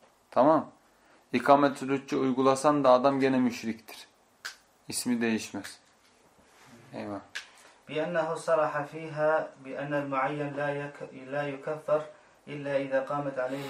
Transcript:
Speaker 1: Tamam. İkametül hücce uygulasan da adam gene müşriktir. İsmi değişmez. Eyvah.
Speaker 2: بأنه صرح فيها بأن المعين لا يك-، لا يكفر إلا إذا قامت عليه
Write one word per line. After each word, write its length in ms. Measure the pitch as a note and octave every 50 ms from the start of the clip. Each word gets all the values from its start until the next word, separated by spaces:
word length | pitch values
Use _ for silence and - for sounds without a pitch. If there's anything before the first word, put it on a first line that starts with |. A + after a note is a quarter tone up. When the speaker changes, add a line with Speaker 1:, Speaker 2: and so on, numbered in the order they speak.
| _ _ _ _ _ _
Speaker 1:
Tamam. 340 | - A#2 B2+ D3+ D#3+ C#3 A2 - - _ _ _ _ _ _ _ _ _ _ _ -
İkametül 560 | B2 A#2+ C#3+ C#3+ C#3 C#3+ C#3 C3+ - C3+ C3
hücce 280 | C#3 C#3 C3+ - D3
uygulasan 680 | C#3 C3+ C3+ B2 C3 C3 C3+ C3+ C3 - D3+ D3 D3 C3+
da 80 | B2+
adam 280 | B2+ B2+ B2+ C#3 C#3 C3+
gene 200 | C3+ C3+ C3 B2+
müşriktir. 680 | B2+ A#2+ A2+ - - A2+ G#2+ - - - - - - - _ _ _ _ _ _ - - - - _ _ _ _ _
İsmi 340 | - - - - B2 A#2+ A2+
değişmez. 580 | A#2 A2+ A2 G#2 G#2 - - G2+ - - - - _ _ _ _ _ _ _ _ _ _ _ _ _ _ _ _ - - A#2+ A#2 A2+ - -
Eyvah. 260 | A2+ G#2+ G#2 G2+ G2 - - _ - - - - - - - - _ _ -
Speaker 2:
بأنه 400 | C#3 D3+ D#3 F3 F3 E3 D#3+ D#3+ E3 D#3 -
صرح 260 | E3+ E3 D#3 D3+ D3+ D3+ D3 C#3 - D3+
فيها 380 | D#3+ E3 D#3 C#3+ D3+ D3+ D#3 D#3+ D#3 - - - - -
بأن 280 | C3+ C3 B2+ C#3+ D3 D3 C#3+
المعين 480 | C#3 C#3 C3+ C3+ C3+ C#3+ D3 D3 D3 C#3+ C3+ C#3+
لا 100 | D3 C#3+ C#3+ C#3+
يك-، 300 | D3 C#3+ - - - - - C3+ C3 C3 C#3
لا 80 | D3 D3 C#3+ C3+
يكفر 480 | C3+ - D#3 D#3 D3+ - - D3+ D#3 D#3 - - - _ _ _ _ _ C#3 C#3+
إلا 200 | D3 C#3 C#3+ C#3 C3+ C#3
إذا 140 | C3+ C3+ C3 C3 -
قامت 280 | D3 C#3+ C#3+ C#3 C3+ C3+ B2+
عليه 200 | C3 C3+ C#3 C#3